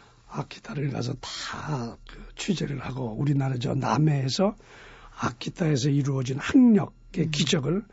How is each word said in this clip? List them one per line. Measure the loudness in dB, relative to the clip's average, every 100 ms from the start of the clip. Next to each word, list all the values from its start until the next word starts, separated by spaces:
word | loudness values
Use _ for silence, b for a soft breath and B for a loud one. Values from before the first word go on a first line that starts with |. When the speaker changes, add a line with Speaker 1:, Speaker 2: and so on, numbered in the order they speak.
| b b -12
Speaker 1:
아키타를 | -10 -10 -12 -10 -6 -4
가서 | -4 -4 -6
다 | -10 -10 -10 -8 -6 -6 -6 -10 -16
그 | -18 -16 -6
취재를 | -4 -2 -2 -4
하고, | -6 -6 -6 -2
우리나라 | 0 2 0 -2
저 | -2
남해에서 | 0 2 4 4 4 0 2 0 0 B B B B B -8
아키타에서 | -6 -6 -8 -2 0 2 2
이루어진 | 2 0 -2 -2 -4
학력의 | 4 6 8 8 4 -6 -8 -2 0
Speaker 2:
음. |
Speaker 1:
기적을 | 0 2 2 0 -2 -4